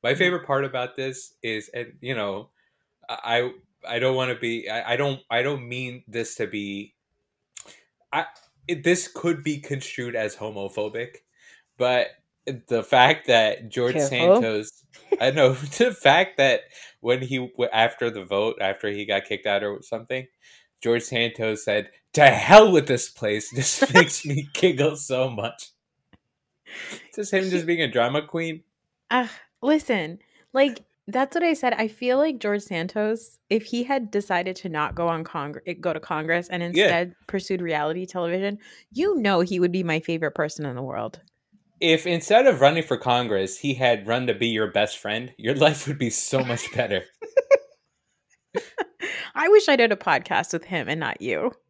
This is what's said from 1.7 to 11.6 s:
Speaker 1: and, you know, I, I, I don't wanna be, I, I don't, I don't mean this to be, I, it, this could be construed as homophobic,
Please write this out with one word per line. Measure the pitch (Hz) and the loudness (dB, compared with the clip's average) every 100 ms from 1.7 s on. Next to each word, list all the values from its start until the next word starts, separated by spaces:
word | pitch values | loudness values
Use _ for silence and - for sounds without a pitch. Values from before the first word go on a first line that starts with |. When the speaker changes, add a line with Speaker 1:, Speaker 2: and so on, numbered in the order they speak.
Speaker 1:
and, | 120 120 - | -14 -14 -14
you | 123 | -8
know, | 123 101 98 123 _ _ _ _ _ - | -6 -6 -6 -12 _ _ _ _ _ -14
I, | 117 - 117 123 123 _ _ - | -12 -2 -2 -2 -8 _ _ -8
I, | 120 | -2
I | |
don't | 131 131 | 0 0
wanna | 127 | -2
be, | 113 120 117 - | -4 -4 -6 -6
I, | 113 110 | -8 -2
I | 123 | -2
don't, | 143 135 _ | -2 -4 _
I | 117 | -2
don't | 131 139 120 | -2 -4 -8
mean | 123 127 123 - | -10 -10 -12 -10
this | 117 110 - | -8 -8 -6
to | 101 | -6
be, | 104 101 101 104 _ _ _ _ _ _ - - - _ _ _ | -6 -8 -10 -12 _ _ _ _ _ _ -20 -20 -20 _ _ _
I, | 147 - - _ _ - | -6 -6 -14 _ _ -8
it, | 165 | -2
this | 160 175 - | 2 0 -2
could | - 170 156 | -4 -4 -2
be | 147 147 | -4 -6
construed | - 135 - - 120 117 | -8 -10 -8 -10 -6 -4
as | 107 - | -6 -6
homophobic, | 110 104 98 107 107 113 120 - _ _ _ _ | -10 -8 -8 -6 -6 -6 -12 -14 _ _ _ _